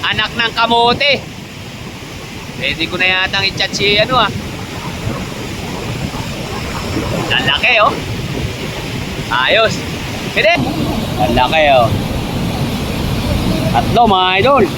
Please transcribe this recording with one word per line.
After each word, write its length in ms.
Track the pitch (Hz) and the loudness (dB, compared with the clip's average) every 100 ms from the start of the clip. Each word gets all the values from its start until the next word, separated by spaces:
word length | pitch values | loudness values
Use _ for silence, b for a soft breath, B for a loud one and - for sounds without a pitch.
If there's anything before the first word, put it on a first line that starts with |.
Anak 320 | 170 196 214 - | -2 0 -2 0
ng 160 | 233 | -2
kamote! 680 | 226 233 233 240 240 285 269 - - - - - - - - - - - - - 131 | 2 2 4 4 4 2 0 -2 -14 -14 -14 -14 -12 -12 -12 -12 -12 -12 -12 -10 -6
Pwede 240 | 131 147 160 | -4 -4 -4
ko 100 | 175 | 0
na 80 | 185 | 2
yatang 400 | 185 190 196 196 | 2 0 0 -2
i-chat 240 | 185 190 | -2 -4
si, 240 | 190 202 208 | 0 2 2
ano, 220 | 226 254 | 2 2
ah. 100 | 202 - - - - - - - 113 117 - 107 104 - - - - - - - - - - - - - - 143 143 165 - | 0 -2 -8 -8 -8 -8 -8 -6 -6 -6 -6 -8 -8 -8 -8 -6 -6 -6 -6 -6 -6 -6 -6 -6 -6 -6 -4 -4 -2 -2 -2
Ang 140 | 127 131 | 0 0
laki, 240 | 143 240 233 | 2 2 4
oh. 140 | 233 - - - - - - - - - - - - - - | 2 0 -6 -6 -4 -4 -4 -4 -6 -6 -6 -6 -6 -6 -2
Ayos. 460 | 117 135 196 214 - - - - - - - | 0 4 4 4 0 -4 -6 -6 -6 -4 0
Pwede. 220 | 285 339 - 311 - 294 - - | 2 2 0 -2 -2 -2 -2 0
Ang 100 | - 120 | 2 4
laki, 240 | 127 160 151 | 4 4 6
oh. 160 | 131 117 - - - - - - - - - - - - - - - - - - | 6 6 2 0 -2 -2 -2 -2 0 -2 -2 -2 -2 0 0 0 2 2 2 2
Tatlo, 280 | 120 - 226 233 | 2 4 4 6
mga 180 | 190 185 190 | 6 4 4
idol. 220 | 226 277 180 | 4 6 4